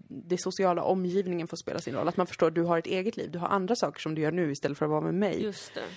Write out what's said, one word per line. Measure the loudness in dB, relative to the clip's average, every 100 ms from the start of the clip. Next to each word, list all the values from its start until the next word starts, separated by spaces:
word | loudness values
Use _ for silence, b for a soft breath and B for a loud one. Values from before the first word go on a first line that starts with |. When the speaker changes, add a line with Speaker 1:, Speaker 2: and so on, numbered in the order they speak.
| -16
Speaker 1:
det | -12 -4 -2
sociala | -2 2 2 4
omgivningen | 2 2 2 0 0 -2 -4
få | -8
spela | -6 -6
sin | -4
roll. | -2 2
Att | 2
man | 2
förstår | 4 2
att |
du | 4
har | 2 2
ett | 2
eget | 0 0 -4
liv, | -6
du | -4
har | 0
andra | 0 2 2
saker | 0 0
som | -4
du | 0
gör | 0
nu | 2 0
istället | 0 -2 0
för |
att | 0
vara | 2
med | 2
mig. | 2 2 0
Speaker 2:
Just | -2 -6 -10
det. | -8 -10